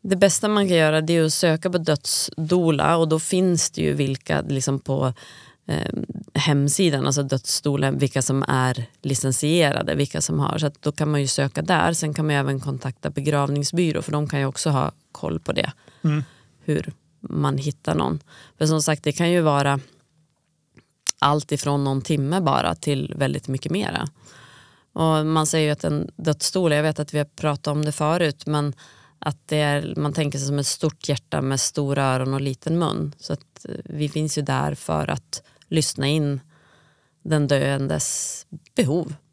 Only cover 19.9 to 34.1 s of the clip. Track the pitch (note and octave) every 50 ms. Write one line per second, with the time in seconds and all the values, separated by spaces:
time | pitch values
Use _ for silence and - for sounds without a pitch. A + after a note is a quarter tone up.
19.9 | _ _ _ _ _ _ _ _ _ _ _ _ _ _ _ _ _ - _ _
20.9 | _ _ _ - - _ - C#3+ D3 D3+ C#3+ - D3+ C#3 - C#3+ C#3+ C#3+ C#3 C#3
21.9 | C3+ C3+ - - D3+ D3 C3+ C#3 E3 G3 F3+ C#3+ C#3 - - - E3+ - - D3+
22.9 | C#3+ C3 D3 - - D#3 C#3+ C3+ C#3+ C#3 - - C3 C3 - D3+ D#3 G3 G3+ -
23.9 | - - - C#3+ _ _ _ - - - - - - - - - _ _ _ _
24.9 | _ - E3 D#3+ D#3+ D#3 D#3 D#3 D#3+ D#3+ D#3 D3+ - D#3+ D#3 D3+ D3 - - D#3+
25.9 | D3 D3 - - - - E3 D#3+ D3 - - - - F#3 F3+ E3 D3 D3 D3+ D#3
26.9 | D3+ - D3+ C#3+ - D3+ D3 D3 _ - - D#3 C#3+ C#3+ _ D3+ D3 D3+ D3+ D3+
27.9 | D3 - D3+ D3+ E3 F3+ F3 D3+ C#3+ _ - - D3+ D3+ D3 D3 C3+ _ - -
28.9 | - - - _ _ _ - D3+ C#3+ - _ - E3 D3+ D3+ D3 C#3+ C#3+ C#3+ -
29.9 | - D#3+ D3 D3 C#3+ - D3+ C#3+ C#3 C#3 C#3 C#3 C#3+ C#3+ C#3 - - - - D#3
30.9 | - _ - - C#3+ B2+ - _ - D3+ C3+ C3+ C3+ C3 - - - - C#3+ C#3
31.9 | C#3 C#3+ C#3 C3 C3 B2+ C3 C3 C3+ C#3 C#3 C#3 C3 - - D#3+ D#3+ E3+ E3+ D3+
32.9 | G#1+ A1 - D3+ D3 _ - - - - _ _ _ - - - - - - -
33.9 | - D3 D3+ C#3+